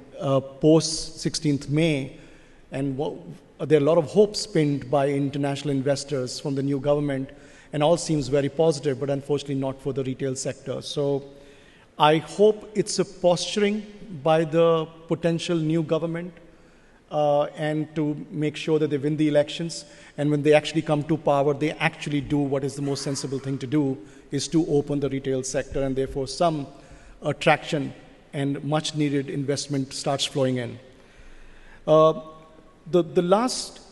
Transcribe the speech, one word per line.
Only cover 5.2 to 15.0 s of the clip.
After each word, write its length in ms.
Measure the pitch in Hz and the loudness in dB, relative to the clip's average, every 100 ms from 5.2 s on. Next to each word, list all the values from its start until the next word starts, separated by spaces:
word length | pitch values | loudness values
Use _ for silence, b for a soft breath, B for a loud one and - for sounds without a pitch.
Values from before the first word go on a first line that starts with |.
| 139 143 139 139 151 | -2 -2 -2 -2 -2
investors 680 | 139 135 139 - 139 123 - | 0 0 -2 -2 -4 -4 -6
from 160 | 151 | -4
the 80 | 135 | -2
new 160 | 139 139 | -2 0
government, 520 | 143 147 147 135 135 B B B B | 2 2 0 -4 -6 B B B B
and 100 | 147 | 2
all 140 | 147 170 | 4 4
seems 320 | - 151 123 | 2 0 2
very 200 | 143 139 | 2 2
positive, 520 | - 160 156 147 127 | 2 2 2 0 -2
but 100 | 139 | -2
unfortunately 460 | 139 135 143 147 135 | -2 -2 -2 -2 -4
not 260 | 135 131 | -4 -4
for 100 | 143 | -4
the 120 | 131 | -4
retail 320 | 131 131 139 127 | -4 -4 -4 -4
sector. 440 | - - 135 131 | -6 -8 -8 -8
So 440 | - 147 143 139 139 B B B B B B - | -6 -2 0 -2 -4 B B B B B B 4
I 200 | 151 160 | 4 4
hope 520 | - - 214 214 - 202 | 2 2 4 2 -2 -4
it's 240 | - - | -2 -2
a 40 | |
posturing 800 | 175 - 175 170 - 214 202 214 - - - 160 | -4 0 0 2 0 0 0 0 -6 -16 -16 -4
by 220 | 156 160 | 2 2
the 420 | 160 165 165 165 156 - | 4 4 4 4 0 -8